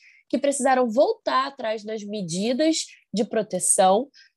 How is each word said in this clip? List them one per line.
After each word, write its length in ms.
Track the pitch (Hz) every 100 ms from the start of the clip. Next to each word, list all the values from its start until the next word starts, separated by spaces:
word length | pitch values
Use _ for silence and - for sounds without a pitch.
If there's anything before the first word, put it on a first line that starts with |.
| _ _ _
que 120 | 269
precisaram 500 | 285 277 269 262 247
voltar 560 | 220 381 - - 262 277
atrás 340 | 277 226 220
nas 200 | 208 220
medidas 800 | 202 214 170 175 220 262 320 320 - - _
de 100 | 196
proteção, 880 | 240 226 208 180 - - 190 202 277 - -